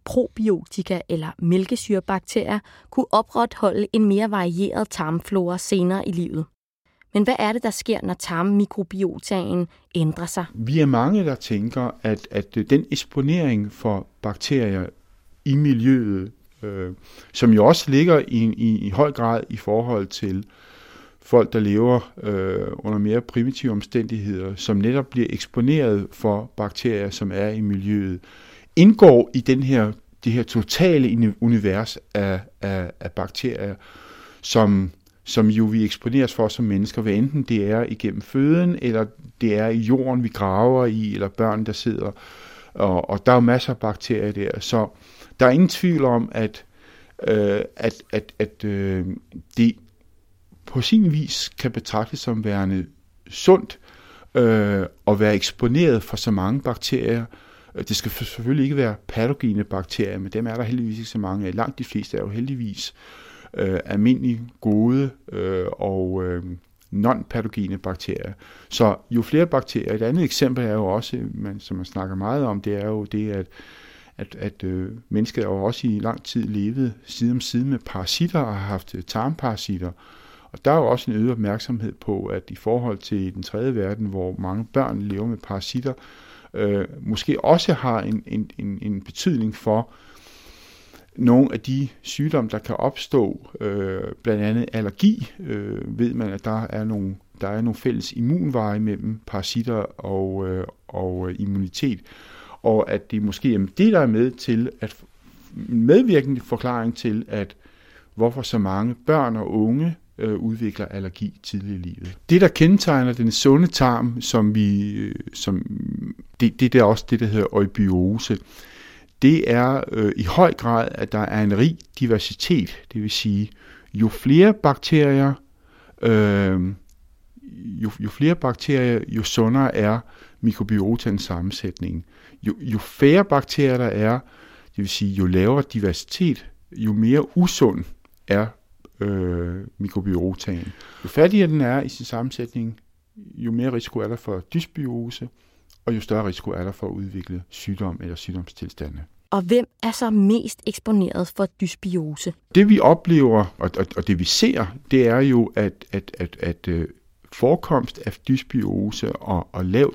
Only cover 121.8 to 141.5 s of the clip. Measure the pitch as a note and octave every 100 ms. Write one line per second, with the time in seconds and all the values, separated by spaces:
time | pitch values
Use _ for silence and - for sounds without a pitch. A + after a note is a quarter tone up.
121.8 | - - B2 A2 - - - E3 - -
122.8 | - A2+ G#2 - G#2+ G2+ G#2+ - - -
123.8 | - G2+ A2 - C3+ D3+ G3+ G#3+ D3+ C3+
124.8 | - D#3 C#3+ C#3 C#3 C3+ _ _ _ _
125.8 | _ - A2+ A2 G#2 G2+ G2 F#2+ F#2 G2
126.8 | - _ _ _ _ - C#4 - - -
127.8 | G#2+ - G#2+ - D3 E3+ C3 A#2 - C#3
128.8 | B2 A#2 - A2+ G#2+ - A2+ C3 C3 -
129.8 | G#2 A2+ - - - _ A2+ - G#2 G#2+
130.8 | G2 A#2 A#2 G2 - E2+ F#2 - F#2+ -
131.8 | F2 E2+ - _ - - - - C3+ G#2+
132.8 | - - C#3 F3 G3+ C#3 - - C#3 B2+
133.8 | A#2+ G#2 G#2+ B2+ - - - - - -
134.8 | G2 - G2+ G2 F#2 F#2 G2 C#3 C3+ A2+
135.8 | G2 F2 - - F3 A#2+ - - _ -
136.8 | A2 G#2+ A2 C#3+ D3 - F3+ - B2 F2+
137.8 | - - _ _ - G2+ A2 - _ _
138.8 | - - G#2 G2 F2+ F2 F2 F#2 G2 -
139.8 | G2+ G2+ F#2+ F2+ F#2 F#2 - F2+ F2 -
140.8 | - - - - F3 G#3 F3